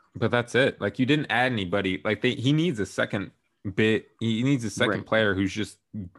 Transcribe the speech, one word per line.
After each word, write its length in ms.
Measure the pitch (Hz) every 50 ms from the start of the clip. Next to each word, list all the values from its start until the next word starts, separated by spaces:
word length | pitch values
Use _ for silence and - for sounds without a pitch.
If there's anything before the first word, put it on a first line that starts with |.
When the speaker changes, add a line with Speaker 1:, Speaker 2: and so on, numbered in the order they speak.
| _ _ _
Speaker 1:
But 160 | 92 120 110
that's 240 | 120 120 120 - -
it. 240 | 120 135 120 - -
Like, 200 | - 104 - -
you 60 | 127
didn't 200 | 117 147 156 139 -
add 220 | 107 117 127 131
anybody. 480 | 123 107 95 87 98 101 95 95 92 - -
Like, 160 | 107 107 -
they, 100 | - 127 117
he 180 | 117 113 135 147
needs 260 | 156 165 180 120 107
a 60 | 95
second 460 | - - - 117 - - 104 95 - - _ _ _ _ _ - 104 92
bit. 320 | - 107 110 110 - - _ _ _
He 200 | 110 113 113 110
needs 220 | 123 139 143 123 113
a 60 | 104
second 300 | - - 120 110 98 92
Speaker 2:
Right. 60 | 98
Speaker 1:
player 280 | - 110 110 110 101 95
who's 180 | 95 98 95 92
just, 260 | 107 101 - - _ _ _ - 110 95 87 -